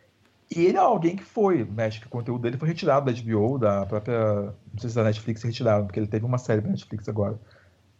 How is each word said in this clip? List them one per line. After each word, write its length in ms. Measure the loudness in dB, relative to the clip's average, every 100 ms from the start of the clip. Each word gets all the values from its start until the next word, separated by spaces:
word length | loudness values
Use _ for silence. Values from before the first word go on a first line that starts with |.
| _ _ _ _ -8
E 140 | 2
ele 140 | 4 6
é 20 |
alguém 340 | 4 4 0
que 80 | -2
foi, 420 | -6 0 2 2
né? 220 | 0 -2 -2
Acho 140 | -4
que 60 | -8
o 40 |
conteúdo 300 | -8 -4 -4
dele 160 | -2 -2
foi 120 | -2
retirado 360 | -2 2 2
da 80 | 2
H 100 | -2
B 120 | 0
O, 240 | 2 2 2
da 260 | 2 2
própria, 680 | -2 -4 -2 0 0 0 -4 -10 -14
não 60 | -10
sei 100 | -4
se 80 | 0
da 80 |
Netflix 380 | 2 0 -4 -6
retiraram, 420 | -6 -2 2 2
porque 160 | 0 -2
ele 60 | -2
teve 180 | -2
uma 140 | -2 -2
série 240 | 0 0
pra 80 | 0
Netflix 360 | -4 -6 -10 -6
agora. 300 | -2 -2 -4 -12 _ _ _ _ _